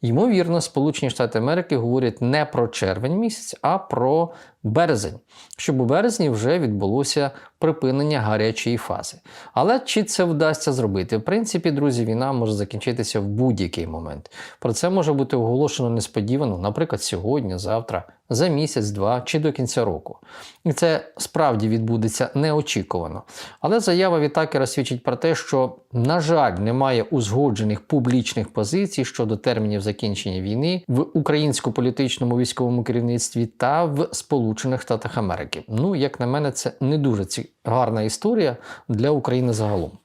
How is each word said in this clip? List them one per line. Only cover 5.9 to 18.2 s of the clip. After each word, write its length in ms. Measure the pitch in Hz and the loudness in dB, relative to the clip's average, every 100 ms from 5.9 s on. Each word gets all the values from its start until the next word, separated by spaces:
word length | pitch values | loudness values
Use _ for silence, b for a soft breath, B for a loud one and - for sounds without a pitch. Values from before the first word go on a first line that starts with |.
| 147 233 220 165 | 4 2 2 0
вже 280 | 110 113 175 | 2 2 2
відбулося 720 | 139 104 95 117 139 - 139 B B _ | 2 0 0 0 0 0 -2 B B _
припинення 640 | 160 156 131 135 147 147 | 0 2 0 0 0 0
гарячої 560 | 107 107 107 113 - 117 | 0 2 0 0 -2 -4
фази. 400 | - 95 - - B B B | -4 -8 -8 -14 B B B
Але 280 | - 156 254 | 0 2 2
чи 220 | 262 - | 2 0
це 220 | 214 - | 0 0
вдасться 480 | 180 156 156 156 - | 0 4 2 2 -2
зробити? 440 | 131 113 98 92 113 | 0 0 0 0 -2
В 60 | |
принципі, 480 | 107 196 220 180 170 | 0 -2 0 -2 0
друзі, 340 | 143 143 123 | 2 2 2
війна 280 | 110 113 131 | 0 0 0
може 200 | 135 113 | 0 0
закінчитися 680 | 104 101 107 - 120 110 110 | 0 -2 -4 -4 -2 -2 -2
в 40 | |
будь-який 600 | 101 104 127 104 90 - 82 | -2 0 2 2 -2 -2 -6
момент. 440 | 80 76 73 - B B B | -8 -10 -12 -14 B B B
Про 140 | 127 | -4
це 180 | 110 170 | 0 0
може 220 | 190 156 | 2 2
бути 240 | 143 131 131 | 2 2 0
оголошено 540 | 113 123 147 - 123 | 2 2 0 0 0
несподівано, 680 | 117 107 - 104 131 143 92 | 0 -2 -4 0 0 0 0
наприклад, 440 | 95 104 - 107 | -2 0 -2 -2
сьогодні, 560 | - 95 101 143 104 90 | -4 -4 -2 -2 -2 -6
завтра, 440 | 95 113 113 101 - B | -2 -4 -2 -6 -8 B